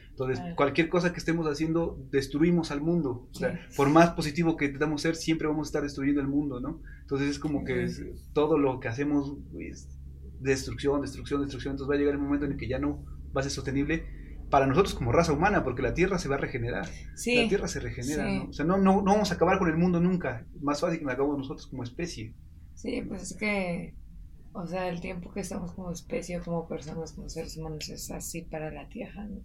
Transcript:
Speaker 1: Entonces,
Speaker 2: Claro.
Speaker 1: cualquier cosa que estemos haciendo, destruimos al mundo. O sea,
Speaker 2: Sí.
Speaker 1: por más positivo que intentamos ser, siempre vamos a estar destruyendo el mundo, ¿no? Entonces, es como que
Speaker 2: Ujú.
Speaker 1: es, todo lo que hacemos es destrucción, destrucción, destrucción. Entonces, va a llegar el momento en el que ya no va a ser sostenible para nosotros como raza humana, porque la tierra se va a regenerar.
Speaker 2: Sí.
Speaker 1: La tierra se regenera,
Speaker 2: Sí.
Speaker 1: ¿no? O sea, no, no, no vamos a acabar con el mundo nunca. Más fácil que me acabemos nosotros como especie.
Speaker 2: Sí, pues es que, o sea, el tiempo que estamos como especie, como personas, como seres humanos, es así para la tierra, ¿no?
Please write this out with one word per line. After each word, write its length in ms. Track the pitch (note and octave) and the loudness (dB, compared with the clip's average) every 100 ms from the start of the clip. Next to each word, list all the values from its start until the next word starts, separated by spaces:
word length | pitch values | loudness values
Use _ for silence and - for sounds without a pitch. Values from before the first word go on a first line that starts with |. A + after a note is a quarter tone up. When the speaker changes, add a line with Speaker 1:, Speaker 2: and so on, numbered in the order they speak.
| - | -12
Speaker 1:
Entonces, 280 | - C3 B2+ | -4 -2 -2
Speaker 2:
Claro. 160 | - - | -2 2
Speaker 1:
cualquier 320 | C#3+ C#3+ E3 | 2 4 4
cosa 240 | F3+ F3 | 4 2
que 60 | F3 | 0
estemos 280 | E3 E3 D#3 | 0 0 0
haciendo, 520 | D3 D#3+ E3 E3 - C3+ | 0 2 2 0 -4 -2
destruimos 600 | C#3 C3 D3 E3+ F3 D#3+ | 0 2 4 6 4 2
al 100 | C#3+ | -2
mundo. 480 | D#3 F3 C3+ A#2 - | 2 2 2 -2 -8
O 40 | |
sea, 180 | - - E3+ - | -4 -2 -2 -4
Speaker 2:
Sí. 80 | - | 2
Speaker 1:
por 120 | C#3 | 6
más 200 | D#3+ E3+ | 8 8
positivo 460 | E3+ D#3 E3+ E3 D#3+ | 6 -2 2 2 4
que 100 | C#3+ | 0
intentamos 360 | C3+ D3+ D3 | 0 0 0
ser, 140 | E3 D#3+ | 0 0
siempre 300 | - D#3+ D#3 | 2 2 2
vamos 180 | D3+ D3 | 0 0
a 40 | |
estar 120 | D#3 | -2
destruyendo 380 | C#3+ C#3+ C#3 C#3+ | -2 0 2 2
el 80 | C#3 | 2
mundo, 320 | C#3+ C#3+ B2 | 2 0 -2
¿no? 200 | C3 E3 - - | -6 -8 -12 -14
Entonces, 260 | - C3+ C#3+ | -4 0 0
es 80 | C#3+ | 0
como 260 | D#3 C#3 | -2 -2
que 80 | - | 0
Speaker 2:
Ujú. 80 | B2 | 0
Speaker 1:
es, 200 | A#2+ - - - - | 0 -4 -8 -12 -4
todo 260 | D3 D3+ D#3 | 2 4 6
lo 220 | C#3 A#2+ | 4 0
que 80 | A#2+ | -4
hacemos 480 | A2+ C#3+ C#3+ C#3 C#3+ - - | -2 0 2 0 -6 -10 -10
es 300 | - - - - - - - - | -10 -12 -14 -14 -14 -14 -16 -4
destrucción, 600 | C3 C3 - A2+ C#3 C#3+ | 0 0 0 -2 2 2
destrucción, 400 | B2+ - - C#3+ | 0 -6 -2 -2
destrucción. 300 | C#3 - C#3+ | -2 -4 -4
Entonces, 160 | C3+ C3+ | -4 0
va 40 | C#3+ | 2
a 20 | |
llegar 160 | C#3+ | 4
el 60 | C#3+ | 2
momento 260 | C#3 C#3+ C#3+ | 2 0 0
en 60 | |
el 60 | - | -2
que 100 | A2 | -2
ya 100 | C#3 | -2
no 260 | C#3+ C#3+ - - - C3+ | -2 -2 -6 -12 -4 -2
va 40 | |
a 40 | |
ser 80 | C#3 | -2
sostenible 520 | C3+ A#2+ C3+ C#3+ E3 - - - - - | -2 -2 0 2 0 -4 -12 -12 -12 2
para 160 | C#3+ C3+ | 4 6
nosotros 280 | C#3 G3 | 6 4
como 180 | - A#2+ | 2 2
raza 200 | C#3+ E3+ | 4 6
humana, 300 | D3 G3 F#3+ | 4 4 4
porque 200 | C3+ A#2+ | 2 0
la 120 | A#2+ | 0
tierra 240 | A2+ F#3 F#3 | 2 2 2
se 100 | C#3+ | 0
va 60 | |
a 40 | C3+ | -2
regenerar. 480 | B2+ - A#2 F2+ E3+ - - | -2 -2 -2 -4 -6 -10 -12
Speaker 2:
Sí. 220 | - A#3+ B3 | -6 2 4
Speaker 1:
La 60 | A3+ | 4
tierra 200 | G3+ E3+ | 2 0
se 100 | C#3 | -4
regenera, 480 | A#2+ A2+ B2 D3+ - | -6 -4 -2 -2 0
Speaker 2:
Sí. 80 | G3 | -2
Speaker 1:
¿no? 60 | - | -2
O 60 | |
sea, 120 | - | 0
no, 140 | D#3 F#3+ | 2 6
no, 180 | F#3+ G3 | 6 6
no 100 | G3 | 6
vamos 180 | G#3 G3+ | 6 4
a 40 | |
acabar 240 | - E3+ F#3+ | 4 4 6
con 100 | F3 | 4
el 80 | D#3+ | 4
mundo 240 | F3+ E3+ | 4 6
nunca. 440 | F3 F3+ C3+ A#2 - - | 4 4 0 -6 -10 -6
Más 200 | C#3+ C#3+ | -2 0
fácil 180 | E3+ E3 | 0 0
que 60 | |
me 80 | C#3+ | -2
acabemos 260 | B2+ C#3+ C#3+ | 0 2 0
nosotros 300 | C3+ D3 - | -4 -8 -10
como 160 | B2 | -8
especie. 500 | A#2 - F3 - G#2+ - - - - | -8 -6 -6 -6 -12 -12 -18 -18 -18
Speaker 2:
Sí, 280 | - - - - | -12 -6 -6 -6
pues 160 | G3 - | -8 -8
es 60 | - | -4
que, 580 | G#3+ G3+ F3+ E3+ E3+ - - - - - - | -2 0 0 -4 -6 -12 -16 -16 -16 -16 -14
o 140 | - E3 | -10 -6
sea, 220 | F#3 F#3 | -4 -4
el 120 | E3+ | -4
tiempo 300 | F#3 F3+ F3 | -6 -8 -8
que 60 | G#3 | -8
estamos 320 | F#3 G3+ F3 | -6 -6 -8
como 180 | F3+ F3+ | -8 -8
especie, 480 | E3+ - E3+ F3 F3 | -8 -6 -6 -4 -6
como 260 | F3 E3+ E3 | -4 -4 -4
personas, 460 | D#3+ D#3 D#3+ D#3 | -8 -8 -8 -8
como 160 | - D3 | -10 -10
seres 280 | D#3+ F3 E3 | -8 -8 -8
humanos, 300 | D#3+ D3+ D3+ | -8 -8 -10
es 200 | D3+ - | -10 -10
así 320 | E3+ - E3 | -8 -8 -10
para 300 | E3 D#3 D#3 | -8 -8 -8
la 160 | D3 C#3+ | -8 -12
tierra, 360 | A3+ G3+ F3 | -10 -10 -10
¿no? 160 | G#3+ F#3+ | -10 -10